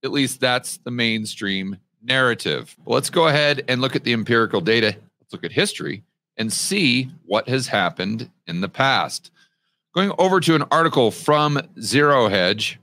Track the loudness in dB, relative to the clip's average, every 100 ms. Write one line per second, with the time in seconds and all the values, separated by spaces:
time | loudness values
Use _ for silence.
0 | -4 -2 -2 0 0 0 -4 -12 -8 -2
1 | 0 0 -6 -6 -4 -4 -4 -10 _ _
2 | -2 2 2 0 -2 -4 -6 -18 -2 -2
3 | 0 0 2 4 2 0 -2 -2 -2 -2
4 | -2 -2 2 2 2 0 2 2 2 -2
5 | _ _ _ -12 -8 -2 -2 -4 -10 -10
6 | _ _ _ -8 -6 -4 -4 0 0 0
7 | -2 -10 -4 -4 0 -4 -2 0 -2 -2
8 | -6 -4 -8 _ -10 -6 -6 -2 0 0
9 | -2 -6 -14 _ _ _ _ _ _ -4
10 | -2 0 2 2 4 2 2 2 2 4
11 | 2 2 0 2 2 0 -6 -12 0 2
12 | 4 6 4 4 2 0 -4 -8